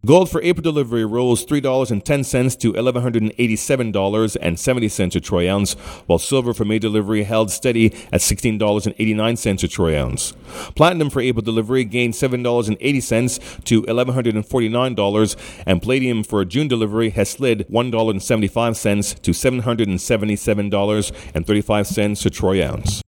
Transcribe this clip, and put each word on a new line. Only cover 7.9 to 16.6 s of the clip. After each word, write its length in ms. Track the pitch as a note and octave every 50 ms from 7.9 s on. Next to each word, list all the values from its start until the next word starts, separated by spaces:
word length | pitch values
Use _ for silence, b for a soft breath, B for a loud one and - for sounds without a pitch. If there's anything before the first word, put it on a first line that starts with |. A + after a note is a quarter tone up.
| B B B B
at 100 | - -
sixteen 360 | - - A2 - - A#2+ G#2+ G#2
dollars 280 | G#2+ G#2 G#2 G#2+ G2+
and 80 | G#2+ - -
eighty-nine 340 | G#2+ A2 G#2+ G#2+ G#2+ A2+ A#2
cents 300 | A2 - A#2 G2 - -
a 40 | E2
troy 320 | - - F#2 E2 D#2+ D2
ounce. 340 | C#2 B1+ B1 - - - - B B B B B B B B
Platinum 340 | - D#3 E3+ F3+ E3 D#3 C#3+
for 100 | - C#3
April 220 | A#2 B2+ A#2+ A2+
delivery 400 | G#2+ A#2 A2+ A2+ A2 G#2 C3 C3
gained 320 | B2 G#2+ F#2+ B2 B2 A#2+ A2+
seven 300 | - - C3 B2+ B2 B2
dollars 240 | A#2+ A#2+ A#2+ A2 G#2
and 80 | G#2+ -
eighty 200 | - C3+ C#3+ C3
cents 400 | A#2+ - A#2 A2+ A#2+ B2 - - B B B B -
to 180 | - A#2+ A2 -
eleven 280 | - A2+ A#2+ B2+ B2+ B2+
hundred 220 | C3 A#2+ A#2 G#2+
and 100 | A2 G#2+
forty-nine 480 | - - C3 A#2 A2 A2+ A#2+ B2+ C3 A#2+
dollars, 420 | G#2+ G2+ G2+ G2+ G#2+ A2 G2+ - B B B B B B
and 160 | - F#2+ F2
palladium 400 | F2 G#2+ B2+ C3+ C3 B2+ A#2+ A2
for 220 | G#2 - - G#2 F#2+
June 240 | F2+ F2+ C3